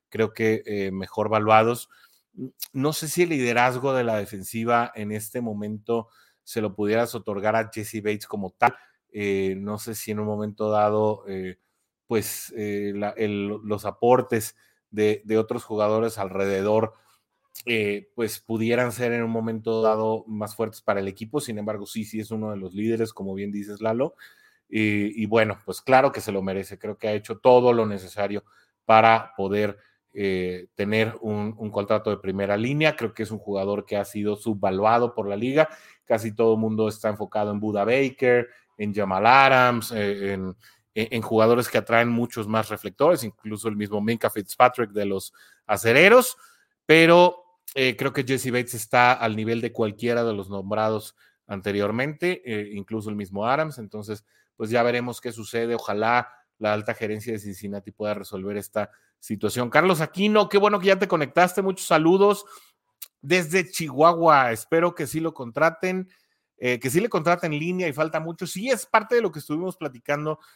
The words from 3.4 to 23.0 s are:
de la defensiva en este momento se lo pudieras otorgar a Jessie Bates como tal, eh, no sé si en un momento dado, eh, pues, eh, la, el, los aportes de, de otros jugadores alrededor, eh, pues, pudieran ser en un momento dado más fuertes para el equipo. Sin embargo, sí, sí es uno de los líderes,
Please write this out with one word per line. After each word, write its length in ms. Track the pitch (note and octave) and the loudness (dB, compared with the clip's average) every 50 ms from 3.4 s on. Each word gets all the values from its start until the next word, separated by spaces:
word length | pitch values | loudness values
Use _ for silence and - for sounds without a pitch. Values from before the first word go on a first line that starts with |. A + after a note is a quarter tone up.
| B2 A#2+ A2+ A#2+ B2 B2+ B2+ B2+ C3+ C#3 C3 | 0 2 2 4 2 2 2 0 -2 -2 0
de 80 | B2+ A#2+ | 0 0
la 140 | A2+ A2 | 0 -2
defensiva 720 | G#2 G2 - G#2 F#2+ F#2 - - A2+ A2+ A#2+ A#2+ A#2 A#2+ A#2+ - | -2 -4 -6 -10 -14 -12 -10 -8 -4 0 2 2 2 0 -2 -6
en 180 | A2 G#2 G#2 | -8 -8 -8
este 300 | G#2+ G#2+ G#2+ - - B2 | -8 -8 -8 -8 -8 -6
momento 680 | A#2+ A2 G#2 G#2 G#2 G#2 G#2+ G#2 - A#2 A#2 A2+ A2 _ _ _ _ _ _ _ _ | -6 -6 -6 -6 -8 -8 -10 -8 -4 -4 -4 -4 -4 _ _ _ _ _ _ _ _
se 180 | - - A2+ | -10 -6 -6
lo 140 | G#2+ G2+ F#2 | -4 -4 -4
pudieras 400 | G#2 G#2 G#2 A2 A#2 A#2+ A#2 - | -4 -2 0 0 0 0 -2 -6
otorgar 400 | A2 - A2 G2 G2+ G2+ G#2+ A2 | -8 -8 -8 -6 -2 0 0 0
a 160 | A2+ A2 G2+ - | 0 -2 -4 -8
Jessie 280 | A2 G#2 - A2+ G#2+ | -12 -10 -10 -10 -6
Bates 260 | G2+ G#2+ G#2+ G#2 - | -4 -4 -4 -4 -6
como 240 | - G#3 G#3 F#3+ F3+ | -10 -8 -8 -8 -8
tal, 240 | - - A#2+ A#2+ - - _ _ _ _ _ _ | 0 2 2 2 2 -2 _ _ _ _ _ _
eh, 440 | - G#2 G#2 G2+ G2 G2 F#2+ F#2+ F#2+ | -8 -4 -2 -2 0 0 -2 -2 -4
no 220 | G2 G2+ G#2 G#2+ G#2 | -6 -6 -8 -8 -8
sé 160 | - A#2 A2 | -8 -10 -10
si 160 | - - A2+ | -8 -8 -8
en 80 | G#2 G#2+ | -6 -4
un 80 | G#2+ | -4
momento 420 | G#2+ G#2 G#2 G#2+ G#2 G#2 - G#2+ G#2+ | -4 -4 -4 -6 -6 -6 -4 -2 0
dado, 540 | G#2+ G#2 G#2+ G#2 G#2+ G#2+ G#2+ G#2+ G#2+ - - | 2 2 2 2 2 2 2 0 0 -4 -8
eh, 300 | G2+ F#2+ F#2+ F#2 F#2 F2+ - _ _ _ _ _ _ _ _ _ - | -10 -10 -8 -8 -10 -12 -16 _ _ _ _ _ _ _ _ _ -2
pues, 420 | A#2 G#2+ - - - - - - A#2+ | -2 -2 -2 -4 -8 -12 -14 -12 -10
eh, 340 | A2+ G#2 G#2 G2+ G2+ G#2 G2+ G2+ | -8 -6 -6 -4 -4 -4 -6 -6
la, 180 | G#2 G#2 G#2 | -6 -6 -6
el, 360 | - - A2 G#2 G#2 G2+ G2+ G2+ G#2+ G#2+ A2 | -4 -4 -4 -2 -2 -2 -4 -4 -6 -8 -6
los 220 | G#2 G#2 G#2 G#2+ | -6 -6 -6 -6
aportes 720 | G2+ - _ A#2+ A#2+ B2+ B2+ A#2+ - A#2 A2 G#2+ - - _ _ _ _ _ _ _ | -8 -4 _ 4 4 4 4 4 2 -2 -2 -2 -6 -12 _ _ _ _ _ _ _
de, 320 | G#2 G#2+ G#2+ G#2+ G#2+ G#2 - | -2 0 2 2 0 -2 -2
de 140 | G#2+ A2 | 0 0
otros 260 | A2 A2 - A#2+ A#2 - | 0 0 0 -4 -8 -8
jugadores 540 | - A2 G#2 G#2 G#2+ A2 A2 A2+ A2+ G#2+ | -6 -2 0 0 2 2 0 0 -2 -4
alrededor, 760 | G#2+ G2 F#2 F#2+ G2 G2 G2 G2 F#2+ G2 G#2+ G#2+ A2 A2 - - _ _ _ _ _ _ _ _ _ _ _ - - - | -6 -8 -4 -2 -2 -2 0 0 0 2 2 2 2 2 0 -4 _ _ _ _ _ _ _ _ _ _ _ -20 -10 -4
eh, 460 | A#2+ A#2 A2 G#2 G2+ G2+ G2+ - _ _ | -2 -2 0 0 -2 -4 -6 -8 _ _
pues, 260 | A#2+ A2+ G#2 - - | -4 -4 -4 -4 -8
pudieran 500 | _ - A2+ G#2+ A2+ A#2 A#2 A#2+ B2 A#2+ | _ -6 -4 -2 0 0 2 0 0 0
ser 220 | G#2 A#2+ B2 A#2 A#2+ | -2 -4 -2 -2 -2
en 100 | A#2 A#2 | -2 -2
un 80 | A2+ | -4
momento 500 | A2+ A2+ A2+ A2+ A2+ A2 A2 A2+ A2+ A2+ | -4 -4 -4 -4 -6 -6 -4 -4 -2 0
dado 440 | A2 A2 A2 A2 A2 A2 A2 A2 - | 2 2 2 2 0 -2 -2 -4 -6
más 260 | A2 G#2+ G#2 G#2+ G2+ - | -8 -8 -8 -8 -6 -6
fuertes 280 | - A2+ G#2 - - | -6 -6 -6 -8 -6
para 180 | - A2 G2+ G2 | -4 -2 -2 -2
el 80 | G2 | -4
equipo. 320 | G2 G2 - A2+ A2 D3 D3 | -6 -8 -10 -10 -8 -6 -6
Sin 180 | - B2 G#2+ | -6 -6 -8
embargo, 280 | G#2 G#2 G#2+ G#2+ G2+ G2+ | -8 -6 -6 -8 -8 -10
sí, 180 | - - A2+ G#2+ | -10 -8 -8 -8
sí 160 | G#2+ A2 G#2+ | -8 -8 -8
es 100 | G#2 G#2+ | -8 -8
uno 220 | A2+ G#2+ G#2+ G#2+ | -8 -6 -6 -6
de 60 | G#2 | -8
los 160 | G2 F#2+ F2+ F#2 | -8 -10 -10 -6
líderes, 400 | G#2 G#2+ A2+ A2+ A2 | -4 -2 -2 -2 -2